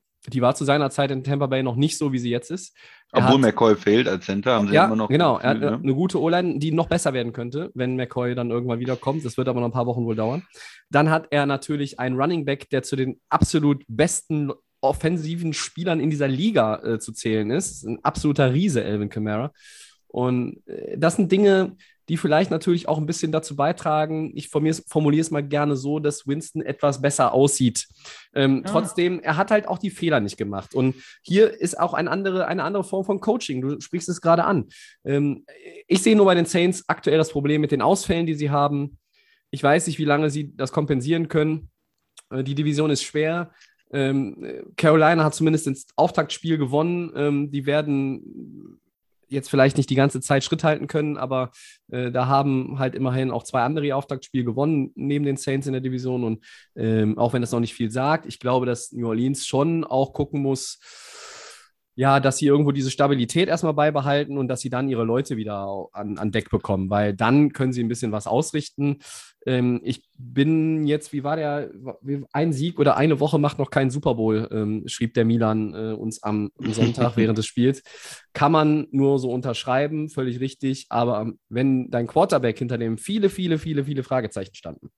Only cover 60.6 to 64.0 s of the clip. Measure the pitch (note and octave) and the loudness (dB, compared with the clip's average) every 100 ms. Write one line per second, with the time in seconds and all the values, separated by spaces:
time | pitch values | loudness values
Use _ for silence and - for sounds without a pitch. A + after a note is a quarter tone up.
60.6 | - - - - - - - - - - | -6 -14 -20 -20 -20 -20 -20 -20 -20 -20
61.6 | - _ _ - C3+ C#3 C3+ C3 D3 C#3+ | -20 _ _ 0 4 4 4 2 4 4
62.6 | D3 C#3 C3 - C#3 C#3 A#2+ E3 F#3 E3 | 4 0 -2 0 2 2 0 0 0 0
63.6 | D#3+ D3+ D3+ D3 | 0 2 2 0